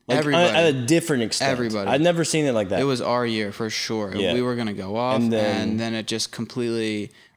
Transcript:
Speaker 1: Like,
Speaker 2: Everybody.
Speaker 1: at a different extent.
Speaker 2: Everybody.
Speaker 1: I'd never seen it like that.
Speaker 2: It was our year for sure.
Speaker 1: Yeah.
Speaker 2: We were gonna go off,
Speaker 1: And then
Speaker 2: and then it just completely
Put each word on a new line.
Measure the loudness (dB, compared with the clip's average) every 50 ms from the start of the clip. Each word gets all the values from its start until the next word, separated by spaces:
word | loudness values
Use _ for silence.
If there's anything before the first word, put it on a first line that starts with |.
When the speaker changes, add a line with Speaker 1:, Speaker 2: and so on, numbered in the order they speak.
| _ -2
Speaker 1:
Like, | 0 0
Speaker 2:
Everybody. | 2 2 4 4 4 4 4
Speaker 1:
at | 4 4 4
a | 2 2 2
different | 2 2 2 4 2 0 0 0
extent. | -2 -2 -2 0 0
Speaker 2:
Everybody. | 0 0 -2 -2 -2 -2 0 2
Speaker 1:
I'd | 2 4
never | 4 4 4 2 0
seen | 0 0 2 2
it | 2 2
like | 2 0 0
that. | 0 0
Speaker 2:
It | 2
was | 0 0 0
our | 0 0 0 0 0
year | 0 0 -2 -2 -4
for | -4 -6 -6 -4
sure. | -4 -4 -4 -4 -2 -2 -4 -2 -2
Speaker 1:
Yeah. | 0 0 2 2
Speaker 2:
We | 0
were | 0 0 -2
gonna | -2 -4 -4
go | -6 -6 -6 -6 -4
off, | -2 0 0 2 2
Speaker 1:
And | 2 2 2
then | 2 2 0 0 0 -2 -2
Speaker 2:
and | -2 -2
then | -2 -2 -4
it | -4 -4 -4
just | -4 -4 -4 -6
completely | -6 -8 -10 -8 -4 -4 -4 -2 -2 -2 -2 -2 -4 -4 -6 -8 -12 -20 -20 _ _